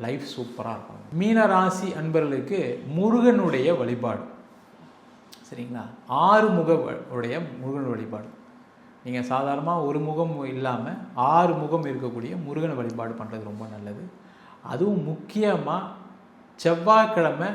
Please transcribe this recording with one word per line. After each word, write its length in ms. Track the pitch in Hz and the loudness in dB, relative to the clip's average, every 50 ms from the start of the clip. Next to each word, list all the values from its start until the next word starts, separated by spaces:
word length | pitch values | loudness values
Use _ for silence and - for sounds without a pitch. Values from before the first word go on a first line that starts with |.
| 117 | -6
லைஃப் 220 | 120 135 139 - - - | -6 -6 -6 -8 -10 -10
சூப்பரா 380 | 131 123 113 - - 110 113 110 | -10 -10 -10 -8 -10 -8 -8 -8
இருக்கும். 300 | 101 - - 107 104 - - 147 165 | -8 -10 -16 -18 -18 -16 -8 -4 0
மீன 260 | 196 220 226 226 214 202 190 | 2 4 4 6 6 6 6
ராசி 360 | 185 185 185 185 185 202 185 - 160 | 4 4 4 2 0 -4 -4 -4 -4
அன்பர்களுக்கு 580 | 156 160 160 165 156 143 139 135 123 - 202 190 151 123 120 - - 131 147 170 | -4 0 2 2 2 2 0 -2 -4 -2 -2 -2 -2 -2 -4 -6 -8 -6 -2 0
முருகனுடைய 760 | 196 220 226 247 226 247 220 202 190 165 139 131 127 160 175 - | 2 4 4 6 6 6 6 6 4 2 2 2 4 4 4 2
வழிபாடு, 420 | 120 120 123 113 123 117 107 101 - - - - - - - - - - - - - - - - - - - - - - - - - - | 2 -2 -2 -2 -2 -4 -4 -4 -6 -12 -16 -20 -20 -20 -20 -20 -20 -20 -20 -20 -20 -20 -20 -20 -20 -20 -20 -20 -20 -20 -20 -20 -18 -16
சரிங்களா, 380 | - 123 120 123 123 117 104 113 - - - - 123 143 165 | -12 -12 -10 -10 -10 -10 -10 -12 -14 -16 -8 -2 2 4 6
ஆறுமுக 460 | 190 208 214 214 214 185 170 160 156 165 147 - | 8 8 8 6 6 4 4 4 4 4 2 2
வ-, 180 | - 123 - - - 127 | -2 -6 -8 -10 -8 -6
உடைய 200 | 123 120 120 131 165 175 147 123 - | -6 -4 -4 -4 -4 -6 -8 -10 -10
முருகன் 300 | 127 131 139 143 135 127 117 | -8 -6 -6 -4 -4 -4 -4
வழிபாடு 340 | 107 107 110 117 - 107 - - - - - - - - - - - - - - - - | -6 -6 -8 -10 -10 -12 -14 -18 -20 -20 -20 -20 -20 -20 -20 -20 -20 -20 -20 -20 -16 -12
நீங்க 140 | 127 123 123 | -8 -6 -6
சாதாரணமா 680 | 123 123 131 135 139 143 143 147 151 165 175 170 147 | -4 -2 -2 0 0 0 -2 -2 -2 -2 -2 0 0
ஒரு 140 | 143 143 151 | 0 -2 -2
முகம் 460 | 151 151 151 160 170 165 156 143 139 | -2 -2 -2 -2 -2 -2 -2 -6 -8
இல்லாம 480 | 131 127 131 135 131 123 113 113 143 185 - - - - | -8 -6 -4 -4 -2 -2 -4 -4 -6 -8 -10 -12 -10 -2
ஆறு 380 | 123 127 139 156 170 180 175 160 | 0 2 4 6 6 6 6 2
முகம் 300 | 151 151 147 160 165 151 | 0 -2 0 -2 -2 -2
இருக்கக்கூடிய 600 | 143 131 127 127 120 113 120 113 139 185 180 156 | -2 -4 -4 -6 -6 -6 -6 -8 -8 -8 -8 -8
முருகனை 320 | 139 143 156 160 165 147 | -6 -6 -4 -4 -4 -4
வழிபாடு 380 | 127 120 117 113 117 113 113 113 | -4 -6 -6 -6 -6 -8 -8 -8
பண்றது 300 | 113 110 107 113 110 107 | -10 -10 -10 -10 -10 -10
ரொம்ப 220 | 104 104 104 110 107 | -10 -10 -12 -12 -12
நல்லது. 320 | 107 104 104 104 104 - - 180 - - - - - - - - - - - | -12 -12 -12 -12 -12 -12 -12 -16 -16 -20 -20 -20 -20 -20 -20 -20 -20 -20 -12
அதுவும் 440 | 127 131 131 180 208 202 175 147 151 | -8 -4 0 0 2 0 0 -2 -4
முக்கியமா 680 | 160 - - - - 214 214 208 185 156 143 143 165 185 190 - - - - - - - - - - - - - - | -6 -8 -10 -8 -2 0 2 2 2 0 0 -2 -4 -4 -6 -8 -12 -16 -20 -20 -20 -20 -20 -20 -20 -20 -20 -20 -12
செவ்வாய்க்கிழமை 920 | - - 170 170 165 170 214 220 220 220 214 - 180 165 151 143 147 175 202 208 | 0 2 2 2 4 6 6 8 8 8 6 4 2 2 2 2 0 -4 -4 -4